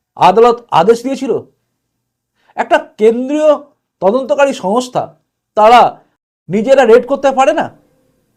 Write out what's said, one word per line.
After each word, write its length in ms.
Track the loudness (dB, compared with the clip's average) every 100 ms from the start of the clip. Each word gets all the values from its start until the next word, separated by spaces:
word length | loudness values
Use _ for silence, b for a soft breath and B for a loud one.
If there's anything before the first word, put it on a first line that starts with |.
| _ 0
আদালত 500 | 2 4 2 2 -2
আদেশ 320 | 0 2 0
দিয়েছিল? 360 | -2 -8 -6 -6 -8 _ _ _ _ _ _ _ _ _ _ -10
একটা 340 | -2 -2 -4 _
কেন্দ্রীয় 600 | 0 0 -4 -2 0 0 -4 _ _ _
তদন্তকারী 540 | -2 -2 -4 -2 -2
সংস্থা, 640 | -2 -4 -4 -4 -8 -8 _ _ _ _ 0
তারা 460 | 2 4 2 -2 _ _ _ _ -8
নিজেরা 360 | -6 0 2 4
রেড 220 | 4 2
করতে 240 | -4 -2
পারে 220 | 0 0
না? 220 | -2 -6 -12 _ _ _ _ _